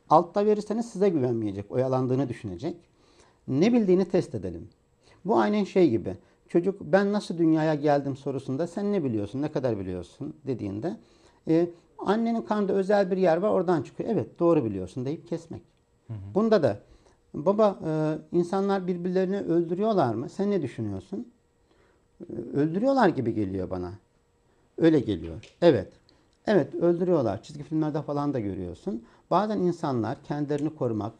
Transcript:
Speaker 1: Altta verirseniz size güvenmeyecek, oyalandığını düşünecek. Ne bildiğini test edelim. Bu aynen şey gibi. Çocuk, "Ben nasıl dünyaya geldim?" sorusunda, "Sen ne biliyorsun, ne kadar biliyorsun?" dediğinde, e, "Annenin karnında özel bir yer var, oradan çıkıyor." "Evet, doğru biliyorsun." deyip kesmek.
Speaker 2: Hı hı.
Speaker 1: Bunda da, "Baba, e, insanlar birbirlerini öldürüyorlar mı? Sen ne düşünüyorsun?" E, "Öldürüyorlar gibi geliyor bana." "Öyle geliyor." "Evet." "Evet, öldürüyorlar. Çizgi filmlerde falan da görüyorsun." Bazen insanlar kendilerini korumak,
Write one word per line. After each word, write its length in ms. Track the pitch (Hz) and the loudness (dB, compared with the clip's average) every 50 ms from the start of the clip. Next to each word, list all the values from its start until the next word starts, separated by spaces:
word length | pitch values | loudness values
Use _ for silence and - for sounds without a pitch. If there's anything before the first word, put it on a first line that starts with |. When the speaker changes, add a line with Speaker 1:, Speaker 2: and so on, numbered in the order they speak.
| _ - | _ 4
Speaker 1:
Altta 360 | 151 165 180 170 - 208 208 | 4 4 4 4 0 0 2
verirseniz 400 | 214 214 208 208 - 208 233 226 | 2 2 0 -2 -4 -4 -4 -6
size 220 | - - 180 196 202 | -6 -2 0 2 2
güvenmeyecek, 640 | 170 147 123 127 120 113 107 104 95 101 98 - | 2 2 2 0 0 -2 -2 -4 -4 -6 -8 -4
oyalandığını 580 | - 127 131 131 131 131 127 120 127 131 139 123 | -2 -2 0 0 0 0 0 0 0 0 0 -2
düşünecek. 480 | 113 - - 101 90 85 127 - - - _ _ _ _ _ _ _ _ _ _ _ _ _ - | -4 -8 -10 -10 -10 -8 -8 -8 -8 -10 _ _ _ _ _ _ _ _ _ _ _ _ _ -2
Ne 240 | 131 139 180 240 | 0 2 4 4
bildiğini 320 | 240 240 214 185 180 185 190 | 4 4 4 4 4 2 2
test 300 | - - 180 - - - | 2 0 0 0 -2 -6
edelim. 340 | 104 87 90 85 82 - - _ _ _ _ _ _ _ _ _ _ - | -8 -8 -8 -10 -10 -14 -16 _ _ _ _ _ _ _ _ _ _ -2
Bu 140 | 175 233 233 | 0 2 2
aynen 260 | 214 214 208 208 196 | 2 2 2 0 -2
şey 260 | 185 - 190 180 147 | 0 4 4 4 4
gibi. 260 | 113 107 - 95 90 - _ _ _ _ _ - | 4 0 -2 -4 -8 -10 _ _ _ _ _ -2
Çocuk, 320 | - 175 175 196 190 - | -2 0 0 0 -4 -6
"Ben 320 | - 151 160 196 202 202 | -2 2 2 2 2 2
nasıl 260 | 208 208 202 - 175 165 | 0 -2 -4 -4 -2 0
dünyaya 360 | 170 160 160 160 156 160 156 | 2 4 4 4 2 2 0
geldim?" 420 | 139 143 151 143 143 135 143 135 | 2 2 2 2 2 0 -2 -6
sorusunda, 500 | - - 143 131 135 - - 131 139 170 | -6 -6 -6 -6 -6 -6 -6 -4 -4 -4
"Sen 260 | 170 - 208 202 202 | -6 -6 -4 -2 -2
ne 120 | 208 190 147 | 0 0 0
biliyorsun, 380 | 135 110 107 101 101 - 131 | -2 -2 -2 -4 -4 -4 -4
ne 100 | 147 147 | -4 -4
kadar 260 | - 151 127 127 110 98 | -4 -2 -2 -2 -2 -2
biliyorsun?" 560 | 95 92 90 90 87 - - - 139 151 - - - | -4 -6 -6 -8 -8 -12 -12 -12 -12 -12 -12 -10 -8
dediğinde, 500 | 131 127 107 104 98 98 104 123 175 226 - - _ _ _ _ _ _ _ - 165 | -6 -6 -4 -6 -6 -6 -6 -6 -6 -6 -8 -12 _ _ _ _ _ _ _ -2 2
e, 220 | 160 165 175 175 - - _ _ _ - | 2 2 2 0 -2 -8 _ _ _ -6
"Annenin 440 | - 190 202 233 233 233 233 226 | -2 0 0 0 0 0 -2 -2
karnında 300 | - - 208 208 202 185 | -2 -2 -2 0 0 0
özel 380 | 190 196 190 190 208 202 202 180 | 0 0 2 2 2 2 2 2
bir 60 | 190 | 2
yer 200 | 185 185 170 160 | 2 4 4 4
var, 140 | 175 196 214 | 4 2 2
oradan 320 | - 190 175 175 180 151 | 2 2 2 2 0 0
çıkıyor." 280 | - - - - - - | 0 -4 -8 -8 -4 -2
"Evet, 260 | 220 160 110 - - - | -2 -2 -2 -4 -2 2
doğru 260 | 170 170 170 151 123 | 4 4 4 4 2
biliyorsun." 400 | 110 98 95 92 - - 131 123 | 0 -2 -4 -6 -6 -8 -6 -6
deyip 240 | 135 160 165 - - | -6 -6 -8 -8 -8
kesmek. 340 | 170 160 - - - - - _ _ _ _ _ _ _ _ | -8 -8 -8 -10 -14 -16 -16 _ _ _ _ _ _ _ _
Speaker 2:
Hı 60 | - | -14
hı. 220 | 113 104 95 101 113 | -12 -12 -8 -2 0
Speaker 1:
Bunda 280 | 185 220 226 220 196 | 2 4 4 6 6
da, 180 | 143 117 101 - - - - _ _ _ _ _ _ _ - | 4 4 0 -2 -8 -20 -20 _ _ _ _ _ _ _ -8
"Baba, 440 | 160 147 180 202 214 220 202 190 - 175 | -2 0 2 4 4 4 2 2 0 -4
e, 320 | 160 156 156 156 151 156 - - - - | -4 -2 0 0 -2 -2 -4 -6 -2 0
insanlar 500 | 170 175 175 196 196 196 196 196 196 180 | 0 0 0 0 0 0 0 0 -2 -2
birbirlerini 540 | 175 185 175 175 185 180 190 190 180 202 202 | -4 -4 -4 -2 -2 0 0 0 0 -2 -2
öldürüyorlar 760 | - - 165 170 170 160 180 180 208 226 214 180 143 120 107 | -2 0 0 0 0 0 -2 -2 0 0 2 2 2 2 0
mı? 140 | 113 139 - | -2 -6 -6
Sen 220 | - - 196 208 | -4 -4 -2 0
ne 120 | 202 180 | 0 0
düşünüyorsun?" 680 | 143 117 - - 113 104 98 95 - - 196 208 240 - _ _ _ _ _ _ _ _ _ _ _ _ _ _ _ _ _ - | -2 -4 -6 -6 -6 -6 -6 -8 -10 -10 -10 -10 -10 -12 _ _ _ _ _ _ _ _ _ _ _ _ _ _ _ _ _ -20
E, 360 | - - - - - - - | -16 -12 -10 -10 -10 -4 -2
"Öldürüyorlar 520 | 139 147 160 160 196 240 269 277 262 226 170 | 0 0 0 0 0 0 2 4 4 4 4
gibi 260 | - 135 113 113 110 | 2 0 -2 -2 -2
geliyor 360 | 104 104 95 95 95 90 - | -2 -2 -2 -4 -4 -6 -4
bana." 220 | 92 92 90 90 101 - _ _ _ _ _ _ _ _ _ _ _ _ _ _ _ - | -6 -6 -6 -8 -10 -14 _ _ _ _ _ _ _ _ _ _ _ _ _ _ _ 2
"Öyle 220 | 160 165 160 139 | 4 4 4 4
geliyor." 560 | 110 107 98 80 82 80 80 101 - - - - | 2 0 -2 -4 -4 -8 -10 -12 -14 -18 -2 2
"Evet." 300 | 170 - 135 101 90 - - _ _ _ _ _ _ _ _ _ _ | 4 6 6 4 2 -4 -10 _ _ _ _ _ _ _ _ _ _
"Evet, 280 | 233 214 175 135 - - | 2 2 2 2 0 -2
öldürüyorlar. 680 | 170 170 175 175 170 185 180 180 151 123 107 98 101 | 0 2 2 2 2 2 2 2 2 2 0 -2 -4
Çizgi 200 | - - 151 143 | -8 -14 -16 -16
filmlerde 400 | 143 - 156 156 156 151 139 156 | -10 -4 -2 -2 -2 -2 -2 -4
falan 320 | 135 - 147 143 143 143 135 | -4 -4 -4 -4 -2 -2 -2
da 60 | 127 | -2
görüyorsun." 640 | 104 98 92 92 90 87 - - - 190 214 233 - - _ _ _ - | -4 -4 -6 -6 -8 -8 -10 -10 -8 -8 -8 -8 -10 -16 _ _ _ 0
Bazen 280 | 151 180 214 214 214 196 | 0 0 2 0 0 0
insanlar 640 | 180 175 170 - - 139 131 117 107 110 143 - | 0 0 0 -2 -2 -2 -2 0 -2 -2 -4 -6
kendilerini 520 | - - 151 147 147 139 151 143 147 156 156 | -8 -6 -6 -4 -2 -2 -2 -2 -2 -4 -4
korumak, 380 | - 135 120 110 104 101 - - | -4 -4 -4 -2 -4 -6 -6 -8